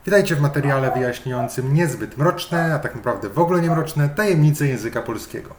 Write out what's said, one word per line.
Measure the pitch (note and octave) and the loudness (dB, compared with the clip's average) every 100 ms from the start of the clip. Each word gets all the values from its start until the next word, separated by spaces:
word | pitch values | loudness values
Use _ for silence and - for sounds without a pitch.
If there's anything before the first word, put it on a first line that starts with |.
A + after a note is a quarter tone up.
| - | 4
Witajcie | G3 F3 D#3+ | 4 4 2
w | |
materiale | C#3+ D3 C#3+ C3+ C3 | 2 2 0 0 0
wyjaśniającym | B2+ B2+ A#2+ C3 B2+ A#2+ - C3 | 0 -2 -4 -6 -4 -4 -4 0
niezbyt | D3 E3+ A#2+ G#2+ - | 2 2 -2 -8 0
mroczne, | D#3 F3+ - E3+ E3 | 0 0 -4 -2 0
a | D3 | -2
tak | A#2 | -4
naprawdę | A#2+ A2+ A2 G#2 | -6 -4 -4 -4
w | G#2+ | 0
ogóle | E3+ F3+ | 2 2
nie | E3+ | 2
mroczne, | E3 D3+ D3+ C#3+ | 0 -2 0 0
tajemnice | D3 G#3 E3+ D3+ D3 C#3+ | 0 2 4 4 4 0
języka | B2 A2 A#2 | -2 -4 -4
polskiego. | A#2 A2+ - A2+ - | -4 -8 -8 -12 -12